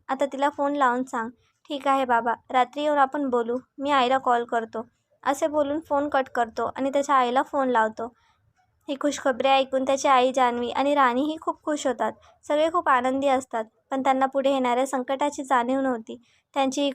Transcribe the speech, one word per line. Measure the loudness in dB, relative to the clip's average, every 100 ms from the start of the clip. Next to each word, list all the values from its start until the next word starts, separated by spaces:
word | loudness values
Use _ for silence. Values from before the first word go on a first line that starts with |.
| -6
आता | -4 -4
तिला | 0 -2
फोन | 0 -2 0
लावून | 0 0 -4
सांग." | -6 -8 -10 _ _ -12
"ठीक | -6 0
आहे | 0 2
बाबा, | 0 0 -4 -2
रात्री | 0 0 0
येऊन | 0 2
आपण | 2 0 -2
बोलू, | -2 -2 -6 -8 -8
मी | 0
आईला | 2 2 2
कॉल | 2 0 0
करतो." | -4 -4 -8 -12 _ _ _
असे | -4 -2 0
बोलून | 0 -2 -2
फोन | -2 -2 0
कट | -2 -2
करतो | -2 -4 -4 -6 -4
आणि | -2
त्याच्या | -2 2 2
आईला | 2 0
फोन | 0 -2 0
लावतो. | 2 0 -2 -12 -12 _ _ _ _ _ _ -10
ही | -4
खुशखबरी | -4 -2 -2 0 4
ऐकून | 2 2 -2 0
त्याची | 0 2
आई | 4 4
जान्हवी | 2 0 0 -4
आणि | -2 0 2
राणीही | 2 2 -2 -4
खूप | -6 -6
खुश | -4 -4 -2
होतात. | -2 -4 -6 _ _ -2
सगळे | 0 2
खूप | 2 2
आनंदी | 2 2 0 2
असतात. | 0 0 -6 -8 _ -8
पण | -2
त्यांना | 2 2 2
पुढे | 0 0
येणाऱ्या | 2 2 0 0
संकटाची | -2 -2 -2 -2 -2
जाणीव | 0 0 2 0
नव्हती. | 0 -2 -6 -16 _ _ _
त्यांची | -2 0 0
ही | -2